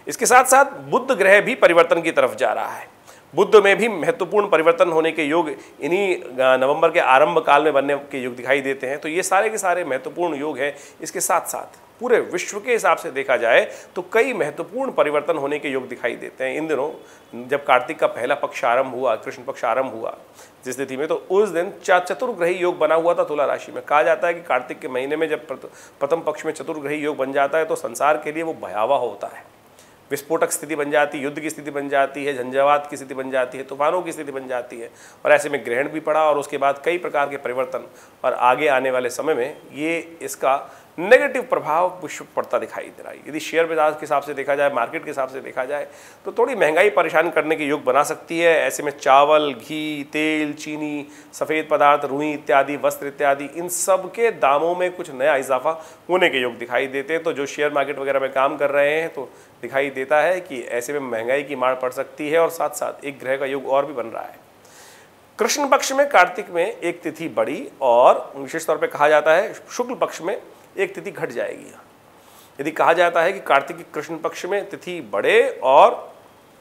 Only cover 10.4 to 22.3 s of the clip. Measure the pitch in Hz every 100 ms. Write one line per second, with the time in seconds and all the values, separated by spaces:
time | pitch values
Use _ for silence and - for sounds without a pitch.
10.4 | 151 131 143 139 - - 156 - - 175
11.4 | - 117 - - - _ 240 214 123 170
12.4 | - 202 226 226 180 165 165 131 135 123
13.4 | 113 143 - - - - 180 220 262 214
14.4 | 151 147 160 226 269 165 147 147 147 160
15.4 | 139 147 151 131 123 123 120 120 123 -
16.4 | 131 135 156 139 147 - - - - 117
17.4 | 127 139 - 127 127 156 151 - 123 139
18.4 | 139 - 131 123 131 123 127 110 135 127
19.4 | 123 131 120 120 131 110 113 - - -
20.4 | - - 127 127 135 131 156 165 - 190
21.4 | 208 165 185 - - 180 180 196 254